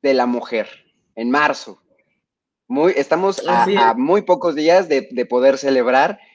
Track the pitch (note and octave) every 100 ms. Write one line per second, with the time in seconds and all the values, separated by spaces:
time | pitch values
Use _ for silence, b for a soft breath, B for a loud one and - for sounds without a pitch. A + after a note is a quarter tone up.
0 | C#3 C3 B2 A#2+ - A#2 G2+ - _ _
1 | _ - A#2 C#3+ D3+ C#3 - F#2+ _ _
2 | _ _ _ _ _ _ _ C3 E3+ C#3+
3 | C3+ D#3+ F#3+ F#3+ - C#3 F#3 G3+ A#2 A2+
4 | C#3 G3+ G3+ F3+ F3 D3 D#3 F3+ F3 C#3
5 | - B2 A#2+ B2 C3+ C3+ C#3 C3 A#2+ B2+
6 | D#3+ G#3 b